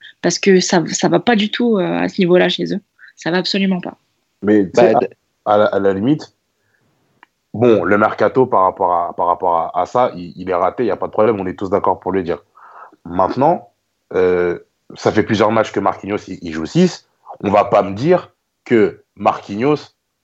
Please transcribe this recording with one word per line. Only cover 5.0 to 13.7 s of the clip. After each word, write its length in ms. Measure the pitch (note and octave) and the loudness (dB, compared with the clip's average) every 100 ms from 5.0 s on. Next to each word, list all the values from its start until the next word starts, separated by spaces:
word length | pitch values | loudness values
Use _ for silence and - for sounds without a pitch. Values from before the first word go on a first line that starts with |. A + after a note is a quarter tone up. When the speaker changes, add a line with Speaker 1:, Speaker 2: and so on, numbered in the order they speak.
| F#2+ - _ _ - | -2 -10 _ _ 0
Speaker 2:
à 120 | G#2 | 2
la, 80 | G#2 | 2
à 140 | G2+ | 2
la 140 | G2 | 0
limite, 420 | G2 A#2+ D3+ - _ _ _ _ _ _ _ _ _ _ _ _ | 0 -2 -2 -6 _ _ _ _ _ _ _ _ _ _ _ _
bon, 300 | G#2 A#2+ G#2 | 0 4 4
le 140 | F2 G#2 | 2 2
mercato 480 | G#2+ - G#2+ C3+ B2 | 2 2 0 2 2
par 180 | G#2 | 2
rapport 300 | F#2 F#2+ F2+ | 2 0 0
à, 200 | E2+ E2+ | 0 -2
par 140 | F2 F2 | -4 -2
rapport 300 | E2+ F2+ E2+ | -2 0 -2
à, 240 | E2 F2 | -2 -4
à 40 | F2+ | -2
ça, 260 | B2 B2 F2+ | 0 0 -4
il, 180 | E2+ - | -14 -12
il 140 | F2+ | -4
est 60 | F2 | 0
raté, 280 | F#2 - | -2 -2
il 40 | A#2 | -4
y 40 | |
a 60 | F2 | -4
pas 100 | F2+ | -4
de 40 | |
problème, 280 | - A2 G#2 | 0 0 0
on 60 | F#2 | -6
est 120 | F2+ | -6
tous 120 | F#2+ | -4
d'accord 300 | G2 F#2+ F#2 | 0 0 -2
pour 120 | F#2 | -2
le 120 | F#2+ | -4
dire. 200 | E2+ D#2 _ _ - - - _ E2+ | -4 -8 _ _ -20 -20 -20 _ -8
Maintenant, 640 | F2+ F#2 B2 D3 F3+ - | -2 -2 0 0 0 -8